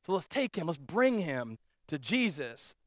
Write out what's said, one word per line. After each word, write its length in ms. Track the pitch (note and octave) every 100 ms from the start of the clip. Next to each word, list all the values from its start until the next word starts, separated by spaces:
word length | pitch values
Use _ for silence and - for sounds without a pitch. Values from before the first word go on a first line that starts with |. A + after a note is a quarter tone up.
| -
So 80 |
let's 140 | F#3 -
take 300 | C4+ C4 -
him, 100 | E3
let's 120 | D3
bring 420 | C#3 G3 B3+ A#3
him 360 | E3+ C3 A#2 A2 _ _ -
to 100 | D3+
Jesus 760 | B2+ B3+ A#3 D3 B2 A#2 - -